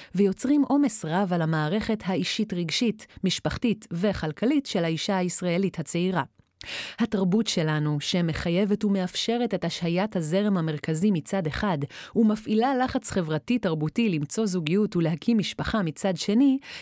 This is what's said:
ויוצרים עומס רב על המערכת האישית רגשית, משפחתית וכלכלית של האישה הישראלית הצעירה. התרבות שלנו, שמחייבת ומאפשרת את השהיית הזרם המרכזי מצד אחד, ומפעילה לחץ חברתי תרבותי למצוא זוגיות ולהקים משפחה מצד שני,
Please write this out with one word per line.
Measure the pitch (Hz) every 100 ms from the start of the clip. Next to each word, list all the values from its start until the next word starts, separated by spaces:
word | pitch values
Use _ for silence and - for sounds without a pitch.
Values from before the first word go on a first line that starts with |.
| - 175
ויוצרים | 202 190 247 294 269
עומס | 285 277 - 160
רב | 175 196
על | 175
המערכת | 160 160 151 208 214 214 196
האישית | 185 185 - 214
רגשית, | 175 170 - 240 - - -
משפחתית | 190 - 156 - 240 208 -
וכלכלית | 170 208 180 156 147 233 294 277
של | 185
האישה | 170 165 - 190
הישראלית | 180 - 180 170 196 -
הצעירה. | 151 170 185 180 127 _ _ _ - - - -
התרבות | 226 202 185 214 226
שלנו, | - 156 151 151 147
שמחייבת | - 180 170 151 175 175 202 208
ומאפשרת | 208 196 185 - - 240 240
את | 185 170
השהיית | - 170 175 214 196
הזרם | 156 185 208 185
המרכזי | 160 151 - 160 208
מצד | 175 - 196 151
אחד, | - 208 156 143 - - -
ומפעילה | 220 214 - 214 254 254
לחץ | 254 254 -
חברתי | 196 156 156 - 240
תרבותי | 185 160 156 - 226
למצוא | 160 143 - 220
זוגיות | 180 156 190 208 175
ולהקים | 160 170 - 226
משפחה | - - - 220
מצד | 165 - 196 170
שני, | - 214 285 269 - -